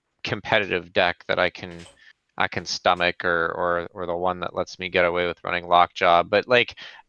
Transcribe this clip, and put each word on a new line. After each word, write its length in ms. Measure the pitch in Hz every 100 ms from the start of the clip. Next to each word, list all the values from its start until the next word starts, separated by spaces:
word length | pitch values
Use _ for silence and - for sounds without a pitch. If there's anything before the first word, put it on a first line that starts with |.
| _ _
competitive 680 | - 214 - 110 95 92 87
deck 300 | 98 90 - -
that 120 | 92
I 100 | 90
can, 300 | - 90 85 85 _ - _ _ -
I 100 | 95
can 160 | - 85
stomach 580 | - - 90 87 - 90
or, 220 | 85 85 -
or, 320 | 87 87 85
or 120 | 101 87
the 100 | 87
one 260 | 90 90
that 120 | 90 95
lets 220 | 90 -
me 120 | 90
get 160 | 92 87
away 200 | 87 87
with 160 | 82
running 240 | 92 90 87
Lockjaw. 560 | 87 87 - 92 87
But, 260 | 95 104 92
like, 260 | 123 117 - - -